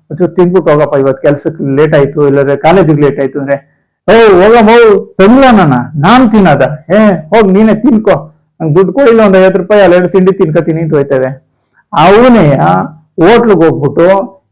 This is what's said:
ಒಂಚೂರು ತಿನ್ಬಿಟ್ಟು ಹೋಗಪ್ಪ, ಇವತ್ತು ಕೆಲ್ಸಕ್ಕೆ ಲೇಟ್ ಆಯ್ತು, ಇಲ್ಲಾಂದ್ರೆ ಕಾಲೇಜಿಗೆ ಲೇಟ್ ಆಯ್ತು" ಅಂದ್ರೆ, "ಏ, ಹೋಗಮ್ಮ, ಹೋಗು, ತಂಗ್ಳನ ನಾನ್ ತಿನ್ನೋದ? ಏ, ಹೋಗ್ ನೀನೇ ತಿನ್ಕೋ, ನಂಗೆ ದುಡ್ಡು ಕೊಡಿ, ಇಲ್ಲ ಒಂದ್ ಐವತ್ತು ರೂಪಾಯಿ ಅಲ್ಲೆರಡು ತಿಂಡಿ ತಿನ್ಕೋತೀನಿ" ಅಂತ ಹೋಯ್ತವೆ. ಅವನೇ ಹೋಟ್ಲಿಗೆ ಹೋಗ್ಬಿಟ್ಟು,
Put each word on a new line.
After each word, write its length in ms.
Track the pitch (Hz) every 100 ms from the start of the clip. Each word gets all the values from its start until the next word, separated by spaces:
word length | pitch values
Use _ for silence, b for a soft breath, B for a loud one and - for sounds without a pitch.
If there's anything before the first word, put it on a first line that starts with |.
| -
ಒಂಚೂರು 240 | 165 175 185
ತಿನ್ಬಿಟ್ಟು 380 | 175 185 156
ಹೋಗಪ್ಪ, 220 | 147 147 143
ಇವತ್ತು 260 | 135 131
ಕೆಲ್ಸಕ್ಕೆ 540 | 147 143 165 156 139 135
ಲೇಟ್ 200 | 156 156
ಆಯ್ತು, 320 | 143 151 143
ಇಲ್ಲಾಂದ್ರೆ 280 | 139 139 143
ಕಾಲೇಜಿಗೆ 460 | 156 190 160 147
ಲೇಟ್ 180 | 143 139
ಆಯ್ತು" 200 | 135 147
ಅಂದ್ರೆ, 460 | 139 139 - _ _ _ -
"ಏ, 120 | 233
ಹೋಗಮ್ಮ, 460 | 220 180 202 233 214
ಹೋಗು, 460 | 233 226 196 - -
ತಂಗ್ಳನ 540 | 196 262 262 220 160 123 123 147
ನಾನ್ 360 | 160 247 247
ತಿನ್ನೋದ? 300 | 214 180 139 131 147 -
ಏ, 40 | 220 214
ಹೋಗ್ 480 | 170 - 220 202
ನೀನೇ 200 | 190 220
ತಿನ್ಕೋ, 640 | 208 277 220 214 170 - _ _ -
ನಂಗೆ 140 | 160 156
ದುಡ್ಡು 180 | 185
ಕೊಡಿ, 180 | 269 277
ಇಲ್ಲ 100 | 226
ಒಂದ್ 160 | 214 190
ಐವತ್ತು 200 | 190 185
ರೂಪಾಯಿ 240 | 175 208
ಅಲ್ಲೆರಡು 280 | 185 175 180
ತಿಂಡಿ 220 | 190 185
ತಿನ್ಕೋತೀನಿ" 500 | 185 170 170 156 160
ಅಂತ 120 | 160
ಹೋಯ್ತವೆ. 580 | 151 139 135 131 135 _ _ _ _ _
ಅವನೇ 640 | - 170 208 254 226 156 135 165 180 - - _ -
ಹೋಟ್ಲಿಗೆ 480 | 170 233 233 185 160
ಹೋಗ್ಬಿಟ್ಟು, 720 | 127 147 156 170 196 - - _